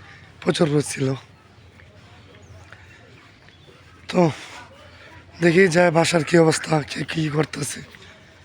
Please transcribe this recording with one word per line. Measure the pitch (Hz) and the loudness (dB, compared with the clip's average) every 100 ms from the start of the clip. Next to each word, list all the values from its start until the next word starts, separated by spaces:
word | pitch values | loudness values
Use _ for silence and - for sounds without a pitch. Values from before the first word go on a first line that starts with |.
| - - - - | -20 -20 -20 -10
প্রচুর | - 160 160 | -4 0 2
রোদ | 147 | 0
ছিল। | - - 135 131 - - - - - - - - - - - - - - - - - - - - - - - - - - - - - | -2 -4 -4 -6 -12 -20 -20 -20 -20 -20 -20 -20 -20 -20 -20 -20 -20 -20 -20 -20 -20 -20 -20 -20 -20 -20 -20 -20 -20 -20 -20 -20 -4
তো | 180 165 - - - - - - - - - - - | 0 0 0 -14 -20 -20 -20 -20 -20 -20 -20 -16 -2
দেখি | 175 170 196 | 2 4 4
যায় | 165 175 | 4 2
বাসার | 160 160 170 | 2 2 0
কী | 139 170 | 2 4
অবস্থা, | 160 - - 156 | 4 2 -2 -4
কে | 135 - | -4 -8
কী | 147 160 156 | -8 -6 -4
করতেছে। | 147 151 151 147 - 151 - - - - - | -2 -4 -6 -10 -10 -16 -20 -20 -20 -20 -20